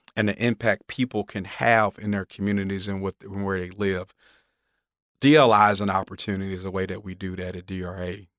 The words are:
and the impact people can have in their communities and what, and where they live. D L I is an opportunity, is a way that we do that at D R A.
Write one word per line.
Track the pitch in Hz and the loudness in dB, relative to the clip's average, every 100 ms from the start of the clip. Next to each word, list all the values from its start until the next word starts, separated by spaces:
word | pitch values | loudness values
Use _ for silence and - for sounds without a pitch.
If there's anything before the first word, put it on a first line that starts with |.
| _ - | _ -2
and | 107 | -2
the | 98 | 0
impact | 120 110 117 98 - | -2 0 0 -2 -4
people | - 127 107 | -4 -4 -4
can | 101 104 | -6 -8
have | 90 - 117 113 107 - | -10 -2 2 4 2 -2
in | 104 | -4
their | 104 | -4
communities | 95 - 98 101 98 98 98 | -4 -6 -2 0 -2 -4 -6
and | 98 | -6
what, | 95 - | -6 -8
and | - 98 | -12 -6
where | 98 95 | -4 -4
they | 90 | -6
live. | 95 101 92 92 _ _ _ _ _ _ _ _ _ _ _ | -4 -2 -2 -4 _ _ _ _ _ _ _ _ _ _ _
D | 135 151 | 6 8
L | 131 | 8
I | 104 104 | 8 6
is | 101 | 4
an | 101 | 0
opportunity, | 95 95 98 - 95 98 | 0 -2 -6 -6 -4 -4
is | 92 | -6
a | 95 | -6
way | 95 95 | -4 -4
that | 95 | -6
we | 98 | -10
do | 92 95 92 | -10 -8 -8
that | 92 90 | -8 -10
at | 90 | -8
D | 95 | -8
R | 90 95 | -8 -8
A. | 90 98 98 | -8 -8 -14